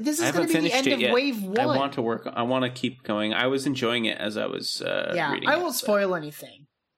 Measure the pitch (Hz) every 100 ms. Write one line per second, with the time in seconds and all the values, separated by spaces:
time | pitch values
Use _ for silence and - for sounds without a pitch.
0 | 233 302 269 311 - 165 311 254 269 120
1 | 123 247 277 226 190 208 127 131 139 135
2 | 113 113 - - 120 131 127 127 120 -
3 | - 104 107 110 127 135 135 127 117 120
4 | 110 - 107 107 107 - - - - 50
5 | 50 170 151 - - 311 339 247 - 208
6 | 196 175 147 - 131 - 143 _ _